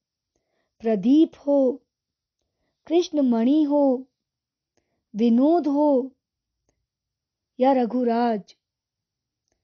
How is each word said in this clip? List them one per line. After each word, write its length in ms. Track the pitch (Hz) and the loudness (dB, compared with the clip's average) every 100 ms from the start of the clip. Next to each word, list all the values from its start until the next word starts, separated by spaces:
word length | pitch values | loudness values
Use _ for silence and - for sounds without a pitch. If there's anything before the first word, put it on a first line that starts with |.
| _ _ _ _ _ _ _ _ | _ _ _ _ _ _ _ _
प्रदीप 520 | 226 214 220 302 330 - 285 | -6 -2 2 2 2 -2 -2
हो, 360 | 285 254 277 _ _ _ _ _ _ _ _ _ _ - | 0 0 -4 _ _ _ _ _ _ _ _ _ _ -4
कृष्णमणि 800 | 339 339 294 262 226 240 311 | -2 -2 -2 0 0 0 0
हो, 480 | 285 294 277 254 262 _ _ _ _ _ _ _ _ _ _ 208 | 0 0 0 -2 -8 _ _ _ _ _ _ _ _ _ _ -2
विनोद 520 | 233 233 294 339 285 | 0 2 2 0 0
हो 480 | 277 302 262 262 _ _ _ _ _ _ _ _ _ _ _ _ _ _ - | 0 0 0 -4 _ _ _ _ _ _ _ _ _ _ _ _ _ _ -2
या 120 | 262 | 0
रघुराज, 840 | 262 233 254 240 233 240 214 - _ _ _ _ _ _ _ _ _ _ _ | 0 -2 -2 -2 -2 -2 -4 -10 _ _ _ _ _ _ _ _ _ _ _